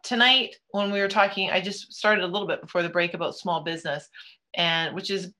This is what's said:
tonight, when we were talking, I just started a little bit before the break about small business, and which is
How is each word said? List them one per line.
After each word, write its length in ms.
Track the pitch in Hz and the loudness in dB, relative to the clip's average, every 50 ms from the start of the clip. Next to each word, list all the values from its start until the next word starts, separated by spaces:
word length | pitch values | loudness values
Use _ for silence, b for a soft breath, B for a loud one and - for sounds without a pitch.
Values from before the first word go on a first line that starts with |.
tonight, 520 | - - 247 233 240 254 262 262 233 226 - _ _ _ | -4 -2 2 4 6 6 6 4 2 -2 -8 _ _ _
when 180 | - 202 202 202 | -4 -2 -2 0
we 100 | 202 202 | 0 0
were 80 | 196 196 | 0 2
talking, 400 | 196 190 190 202 - 196 190 - | 4 4 4 4 2 -2 -2 0
I 140 | - 185 | 0 0
just 320 | 180 202 202 - - _ - | 0 -2 -8 -8 -12 _ -12
started 300 | - - 214 214 190 180 | 0 2 2 4 4 2
a 20 | |
little 200 | 180 175 208 202 | -2 -2 -4 -2
bit 140 | 165 151 - | -2 -4 -6
before 220 | - - - 180 | -6 -4 -2 -2
the 80 | 170 170 | -2 0
break 240 | 170 180 170 175 175 | 0 0 0 0 -2
about 240 | 170 170 147 160 - | -4 -4 -6 -6 -6
small 240 | - 185 165 160 | -4 -2 -2 -2
business, 480 | 151 165 165 160 - 160 143 151 - _ B B B B B B _ _ | -2 -6 -8 -6 -6 -6 -6 -6 -8 _ B B B B B B _ _
and 420 | - - 170 170 165 165 165 151 - | -2 0 0 2 2 0 0 -2 -6
which 140 | 185 190 - | -8 -6 -4
is 220 | 196 190 180 175 _ | -4 -4 -6 -8 _